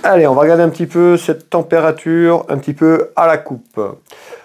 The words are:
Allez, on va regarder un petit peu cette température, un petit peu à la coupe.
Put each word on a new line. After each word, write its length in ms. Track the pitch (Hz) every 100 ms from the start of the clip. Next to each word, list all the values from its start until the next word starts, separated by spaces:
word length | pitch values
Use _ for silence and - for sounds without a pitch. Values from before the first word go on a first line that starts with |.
| 208
Allez, 200 | 185 147
on 80 | 131
va 60 |
regarder 200 | 151 170
un 80 | 170
petit 160 | 165 170
peu 320 | 175 175 170
cette 320 | - 156 -
température, 960 | 170 165 165 156 156 160 165 170 170 -
un 120 | 139
petit 140 | 143
peu 360 | 143 160 160 - -
à 100 | 165
la 140 | 151
coupe. 420 | - 123 - - 101 - _ - - -